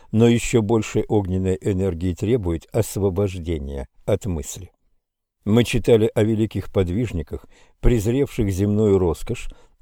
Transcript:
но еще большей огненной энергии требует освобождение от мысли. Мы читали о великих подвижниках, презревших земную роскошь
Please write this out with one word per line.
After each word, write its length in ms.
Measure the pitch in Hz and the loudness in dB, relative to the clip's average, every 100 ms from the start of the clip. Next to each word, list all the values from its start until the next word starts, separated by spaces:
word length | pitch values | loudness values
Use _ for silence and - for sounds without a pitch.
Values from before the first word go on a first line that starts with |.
| - | -2
но 160 | 107 117 | 4 4
еще 340 | 117 - 120 | 4 2 0
большей 420 | 104 117 - 110 | 2 0 0 -4
огненной 540 | - 107 92 92 92 95 | 0 0 0 -2 -2 -2
энергии 540 | 110 92 98 82 92 | -2 -2 -2 -2 -4
требует 520 | 90 101 127 92 82 - | -2 -2 -2 -2 -4 -4
освобождение 1160 | - - 110 98 87 101 92 82 80 69 69 69 _ - | -4 -2 -2 -2 0 -2 -4 -6 -6 -6 -10 -12 _ -4
от 200 | 101 110 | -2 -2
мысли. 440 | 82 - - 90 _ _ _ _ _ _ _ | -6 -8 -14 -18 _ _ _ _ _ _ _
Мы 200 | 101 113 | 0 2
читали 460 | 113 120 110 117 107 | 2 0 4 4 4
о 80 | - | 2
великих 500 | 107 107 110 98 - | 0 0 -2 -4 -4
подвижниках, 760 | 104 87 90 120 85 76 71 - - _ - | -2 0 -2 -4 -6 -8 -12 -14 -20 _ 0
презревших 720 | 120 120 101 127 143 - 104 | 2 2 2 0 -2 -2 -2
земную 480 | 90 104 104 110 95 | 0 0 2 4 4
роскошь 520 | 87 80 - 117 - - - _ | 2 -2 -6 -8 -10 -14 -20 _